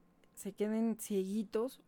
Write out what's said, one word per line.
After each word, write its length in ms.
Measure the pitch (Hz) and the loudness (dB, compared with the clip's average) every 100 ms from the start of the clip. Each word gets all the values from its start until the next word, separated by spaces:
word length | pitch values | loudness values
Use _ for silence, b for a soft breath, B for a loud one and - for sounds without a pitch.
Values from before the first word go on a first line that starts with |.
| _ _ _ | _ _ _
se 180 | - 196 | -12 -8
queden 460 | - 208 220 226 220 | -2 0 2 2 0
cieguitos 840 | - 202 190 208 196 220 247 - | 0 0 2 0 -2 0 -2 -4